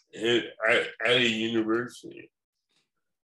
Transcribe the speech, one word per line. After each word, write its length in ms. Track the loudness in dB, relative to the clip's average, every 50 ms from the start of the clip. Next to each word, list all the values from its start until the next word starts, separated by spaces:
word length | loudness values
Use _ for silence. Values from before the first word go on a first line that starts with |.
| _ _ -10 -4
and 240 | 0 2 2 2 0 -2 -6 -2 0 2
at, 200 | 2 2 2 -2 -6 -4 0
at 120 | 2 2 4
a 100 | 4 2
university. 1040 | 2 0 -2 0 0 0 2 2 0 0 -2 -4 -10 -16 -18 -18 -18 -18 -20 -20 _ _ _ _ _ _ _ _ _ _ _ _ _ _ _ _ _ _